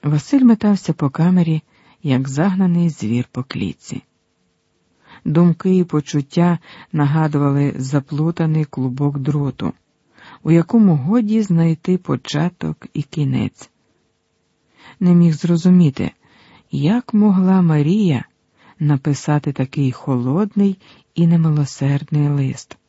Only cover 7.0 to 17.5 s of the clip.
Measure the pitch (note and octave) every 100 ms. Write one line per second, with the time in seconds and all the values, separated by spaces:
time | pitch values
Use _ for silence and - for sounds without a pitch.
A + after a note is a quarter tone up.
7 | C#3+ D#3 D#3 D3 C#3+ C#3 C#3+ - C3 C#3+
8 | C3+ D3 D#3+ E3 D#3+ D#3 D3+ - C3 B2+
9 | C#3+ C#3+ C3+ D3 C#3+ - - - _ _
10 | _ _ - - - E3 E3+ A#3 G#3 D#3
11 | C3 A#3 G#3 A3 G#3 E3 E3 D#3+ - F3+
12 | F#3 C3+ - D3 E3+ F3 D#3+ D#3 - -
13 | D3 - C#3 B2+ A2 _ - _ _ _
14 | _ _ _ _ _ _ _ _ - -
15 | F3+ F3 E3+ D#3 E3+ E3+ F3+ F3+ E3 C3+
16 | - _ _ _ _ - _ C#3 D3 A#3
17 | - G#3+ G#3+ F#3+ F#3